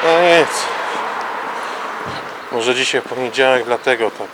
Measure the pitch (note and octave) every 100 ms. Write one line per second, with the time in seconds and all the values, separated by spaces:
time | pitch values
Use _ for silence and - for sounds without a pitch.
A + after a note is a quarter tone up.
0 | E3 E3 F3 E3+ D3 - - - - -
1 | - - - - - - - - - -
2 | - - - - - B2 A#2 B2+ C3 F3
3 | - A#2+ B2+ A#2 C3 B2+ A#2 A#2 - A#2+
4 | A2 - G2